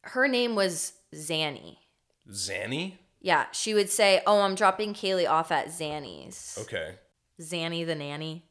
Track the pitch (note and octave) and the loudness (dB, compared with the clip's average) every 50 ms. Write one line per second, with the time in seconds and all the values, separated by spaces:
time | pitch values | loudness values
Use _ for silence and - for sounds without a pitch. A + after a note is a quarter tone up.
0 | _ - - B3+ B3+ C#4 B3+ A#3+ B3 A#3+ A3+ G3+ G3 F#3+ F3 D#3+ - - - _ | _ -6 0 2 2 4 4 2 2 2 2 2 2 2 0 -2 -4 -6 -8 _
1 | _ _ - D3+ D#3 D3 E3 D#3 D#3 D3+ C#3 - - E2 C#2 _ _ _ _ _ | _ _ -14 -10 -6 -4 -2 0 0 -2 -4 -8 -14 -18 -20 _ _ _ _ _
2 | _ _ _ _ _ - G2 G2+ F#2 F#2+ F#2+ F#2 G2 A2+ C3 D3+ F3 F#3+ F#3 - | _ _ _ _ _ -12 -8 -6 -6 -4 -4 -4 -4 -4 -4 -4 -6 -8 -10 -14
3 | _ _ _ _ - F#3 E3+ D3 A#2+ - - - - A3+ G#3+ G#3 G3+ F3+ - - | _ _ _ _ 0 2 2 2 2 0 -4 -4 -4 0 2 2 2 2 4 4
4 | G#3+ G3 F#3+ F#3 - - G#3 G#3 G3+ G3 F#3+ F#3+ G#3+ F#3+ F#3+ F#3+ G#3+ G#3 G3+ - | 6 6 6 6 6 6 4 6 4 2 2 4 4 4 4 4 -2 -4 -4 -4
5 | - F#3+ F#3+ F3+ F3 - D#3 D#3+ E3 - E3+ C#3+ - - D#3+ E3+ D#3+ D3+ D3 D3+ | -2 0 2 2 2 4 4 2 2 2 0 0 0 -2 -6 -6 -6 -6 -6 -8
6 | C#3+ G#2+ E2+ D2 C2 - - - - - - - G#2+ - A2+ F#2+ - D2+ F#2 - | -10 -12 -14 -14 -16 -16 -16 -14 -14 -12 -10 -10 -10 -6 -6 -6 -6 -6 -10 -16
7 | _ _ _ _ _ _ _ - E3+ D#3 F3+ E3+ E3 E3 E3+ E3+ E3+ E3 D#3+ D3+ | _ _ _ _ _ _ _ -18 -12 -8 -6 -4 -4 -4 -4 -4 -4 -4 -4 -4
8 | C#3+ C#3+ C#3+ D3+ D#3 D#3+ D#3 E3+ _ _ | -6 -8 -8 -8 -8 -8 -10 -10 _ _